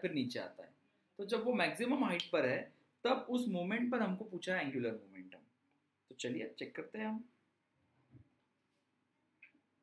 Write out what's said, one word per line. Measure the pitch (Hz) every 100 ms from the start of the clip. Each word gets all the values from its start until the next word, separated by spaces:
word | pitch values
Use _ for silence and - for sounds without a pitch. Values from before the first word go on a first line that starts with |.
फिर | 175
नीचे | 156 120 117
आता | 92 -
है। | 85 - _ _ _ -
तो | 196
जब | 226 226
वो |
मैक्सिमम | 220 165 - 247 262 214
हाइट | 175 -
पर | 165 127
है | 151 226 - _ _
तब | 240 262 -
उस | 247 240
मोमेंट | 180 175 226 247
पर | 240
हमको | 202 185 214
पूछा | 180 - 185
है | 143
एंगुलर | 135 117
मोमेंटम। | 107 98 95 92 92 - _ _ _ _ _ _
तो | 131
चलिए | 127 127 - -
check | - -
करते | 156 214
हैं | 220
हम। | 220 - _ _ _ _ _ _ _ _ - - _ _ _ _ _ _ _ _ _ _ _ - _ _ _